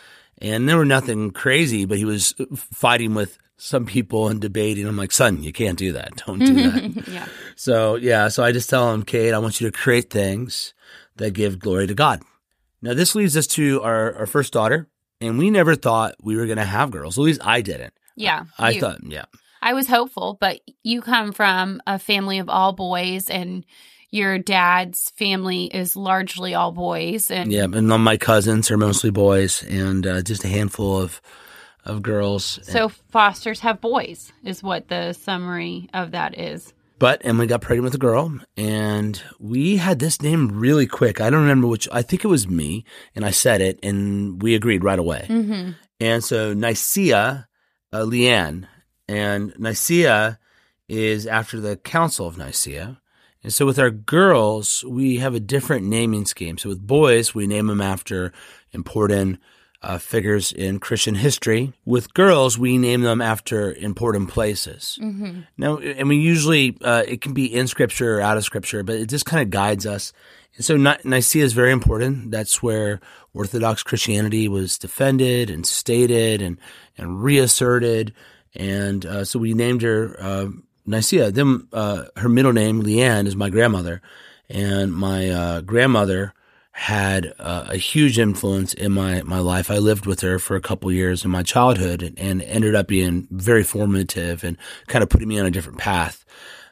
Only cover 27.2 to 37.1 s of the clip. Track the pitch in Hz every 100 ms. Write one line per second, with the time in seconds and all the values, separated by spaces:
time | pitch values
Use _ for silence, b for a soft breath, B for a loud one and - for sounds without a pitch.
27.2 | - 185 113 101 95 104 110 113 113 110
28.2 | - 110 101 110 - 107 107 101 113 101
29.2 | 101 98 95 - - 95 95 95 92 92
30.2 | 92 104 92 104 101 - 101 95 90 -
31.2 | - B B B B B - 104 107 104
32.2 | 101 101 - - - 233 220 - _ 226
33.2 | 208 196 226 226 233 220 233 247 - 170
34.2 | - _ 190 185 190 170 - 180 175 175
35.2 | - 180 180 175 170 175 180 185 170 170
36.2 | 156 - 170 160 - _ _ - 123